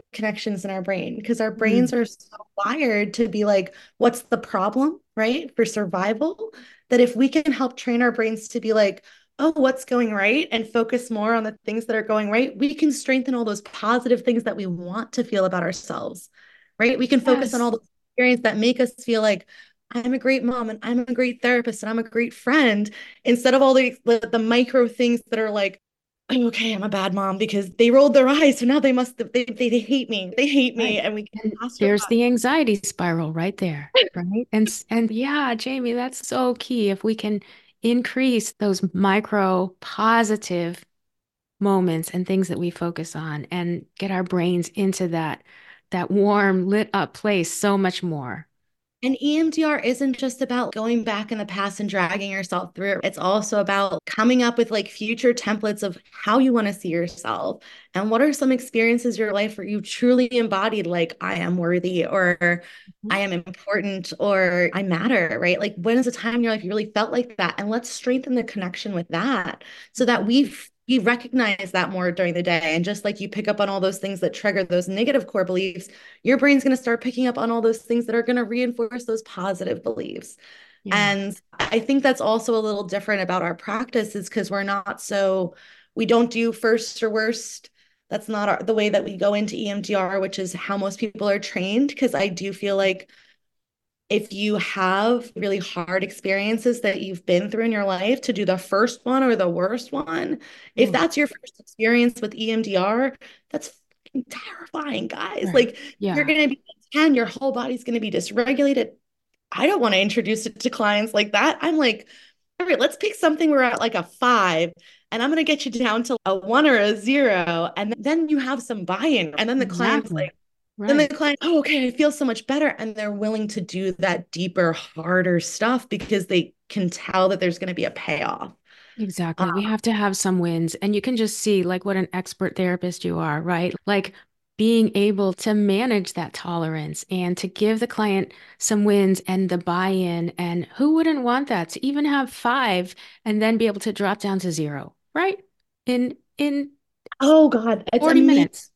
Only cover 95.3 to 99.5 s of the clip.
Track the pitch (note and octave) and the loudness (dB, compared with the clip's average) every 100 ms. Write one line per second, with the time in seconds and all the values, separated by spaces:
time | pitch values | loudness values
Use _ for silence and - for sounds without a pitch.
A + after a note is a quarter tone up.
95.3 | - G3+ G3 F3+ F#3 E3+ F#3 F#3+ - F#3+ | -6 -2 -2 -4 -8 -4 -2 -4 -6 -2
96.3 | G3 G3+ A3+ A#3+ A#3+ G#3 G3 F#3+ F3 - | -2 0 0 0 0 0 -2 -6 -6 0
97.3 | F3+ G#3 A3 A#3 A3 G3+ F3+ G3+ C4+ - | 0 0 -2 0 0 -2 0 0 0 -2
98.3 | F#3 F#3 F#3 - G3 B3 - - C4 C4 | -2 0 -2 0 0 0 -2 -2 2 2
99.3 | A3 F3+ | 2 0